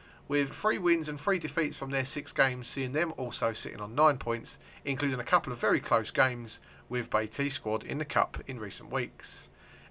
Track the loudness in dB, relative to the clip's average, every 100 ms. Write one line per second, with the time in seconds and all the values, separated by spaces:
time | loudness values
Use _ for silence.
0 | -20 -20 -2 0 0 0 0 2 4 4
1 | 2 -2 0 0 0 0 -2 -2 -2 -2
2 | -2 -4 -6 2 2 2 -6 -4 -2 0
3 | -2 -2 -6 0 -2 0 -6 -8 -6 4
4 | 4 4 0 -2 -4 -14 -18 -10 -4 -2
5 | 0 -2 2 2 2 0 2 2 4 2
6 | 2 2 2 2 -8 -14 -18 -20 -6 -4
7 | 0 0 0 -2 -2 -2 -2 -2 -2 -4
8 | 0 4 4 0 -8 -8 -8 -10 -6 -4
9 | -4 -8 -14 -14 -16 -20 -20 -20 -20